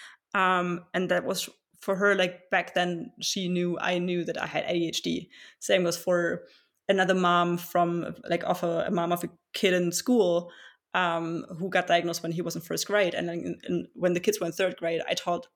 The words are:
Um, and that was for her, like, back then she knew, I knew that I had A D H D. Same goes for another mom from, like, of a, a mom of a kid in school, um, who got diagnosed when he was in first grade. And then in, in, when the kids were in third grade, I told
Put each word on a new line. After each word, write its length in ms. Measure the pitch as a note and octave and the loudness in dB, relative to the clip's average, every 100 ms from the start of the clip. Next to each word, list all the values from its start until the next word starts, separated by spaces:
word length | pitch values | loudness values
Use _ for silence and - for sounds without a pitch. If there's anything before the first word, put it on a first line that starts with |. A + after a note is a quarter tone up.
| - - _ | -20 -20 _
Um, 500 | G3+ F#3 F3+ F3+ F3 - | 0 2 2 0 -4 -4
and 180 | F#3 F3+ | -2 0
that 140 | F3+ | 0
was 240 | F3 F#3 - - _ _ | 0 -4 -6 -12 _ _
for 160 | - F#3+ | -4 2
her, 180 | G3+ | 4
like, 360 | G3 F#3 F3+ - | 4 2 -2 -2
back 240 | F#3 F3 | -2 0
then 380 | F3+ F3+ E3+ - - | 0 0 -2 -8 -8
she 280 | - G3+ F3+ | -6 -2 0
knew, 300 | F3+ F3 F3 | 0 0 -2
I 180 | - F3+ | -2 0
knew 260 | F3+ F3 | 0 -2
that 160 | E3+ D#3+ | -2 -4
I 60 | D#3+ | -4
had 180 | D3+ - | -4 -2
A 80 | |
D 140 | E3+ E3 | -2 -2
H 140 | - | -2
D. 280 | F3 E3 E3+ - - - | -4 -4 -8 -16 -20 -10
Same 240 | - F#3+ | 0 2
goes 120 | F3 E3+ | 2 0
for 500 | - F3 E3+ F3 - _ _ _ - | 0 0 0 -4 -8 _ _ _ 0
another 260 | G3 F#3 | 2 4
mom 420 | F#3 F3+ F3 F3 F3 | 4 4 4 4 0
from, 560 | - F3 E3+ E3+ - E3+ - | 0 0 2 0 -4 -10 -4
like, 140 | F3 | -2
of 180 | - F3+ | 0 0
a, 240 | F3 E3 - | 0 0 0
a 40 | |
mom 220 | F#3 E3+ | 0 0
of 120 | F3 | -2
a 60 | E3 - _ | -4 -12 _
kid 180 | - G3 | 0 2
in 180 | F3+ F3 | 4 2
school, 580 | E3+ - B3 F3+ E3+ F3 - - - _ | 0 2 4 4 2 -2 -12 -20 -20 _
um, 500 | F#3 F3 E3 E3 E3 - E3+ | -2 0 0 -2 -4 -8 -8
who 100 | F#3 | -2
got 160 | F#3+ F3+ | 0 2
diagnosed 360 | F3 E3+ E3 | 2 2 -4
when 100 | E3 | -4
he 100 | E3 | -4
was 140 | E3+ E3 | -4 -6
in 60 | |
first 240 | - E3 - | -6 -4 0
grade. 280 | G#3 F3+ | 2 2
And 140 | F3 E3+ | 0 -4
then 100 | E3+ | -4
in, 200 | F3 F3 - | -6 -8 -4
in, 200 | E3+ - | -4 -4
when 200 | - F3+ | -2 0
the 60 | F3 | 2
kids 200 | G#3 G3+ | 0 0
were 60 | E3+ | -2
in 60 | |
third 240 | E3 F#3+ F3 | 0 -2 -2
grade, 260 | E3 E3 - | -2 -2 -2
I 60 | |
told 340 | F3+ - F3 - | -4 -2 -4 -6